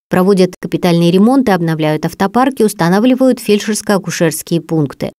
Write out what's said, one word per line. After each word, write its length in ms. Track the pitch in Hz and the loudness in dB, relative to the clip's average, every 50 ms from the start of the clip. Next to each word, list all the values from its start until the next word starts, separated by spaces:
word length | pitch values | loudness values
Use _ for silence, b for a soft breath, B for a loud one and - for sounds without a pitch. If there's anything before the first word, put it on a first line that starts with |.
| _ - | _ -2
проводят 420 | - 180 180 196 202 180 185 180 - - | 0 0 2 2 2 2 2 0 -2 -6
капитальные 500 | - 175 - 156 - 180 170 170 170 170 | -8 -6 -4 -2 0 0 2 2 2 2
ремонты, 420 | 175 190 208 233 269 277 254 214 | 4 4 4 4 2 2 2 2
обновляют 520 | 190 175 170 165 160 156 156 151 156 156 160 | 0 0 0 -2 -2 -2 -2 -2 -2 -2 -4
автопарки, 580 | 165 - - 196 196 - 240 262 277 262 - | -6 -4 -4 -4 -2 0 0 0 0 0 0
устанавливают 760 | 220 208 - - 165 170 185 208 226 254 254 254 262 262 247 - | 0 0 0 0 0 0 2 2 2 2 2 2 2 2 0 0
фельдшерско-акушерские 1200 | - - 208 202 - 214 214 - - - 208 180 - 170 - - 175 156 - - - - 175 165 | 0 0 0 0 0 -2 -6 -4 -2 -2 -2 -2 -2 -4 -4 -2 -2 -2 -2 -4 -6 -4 -4 -4
пункты. 520 | 160 - 165 156 147 131 - - - - - | -4 -2 -2 -2 -2 -2 -4 -8 -10 -10 -10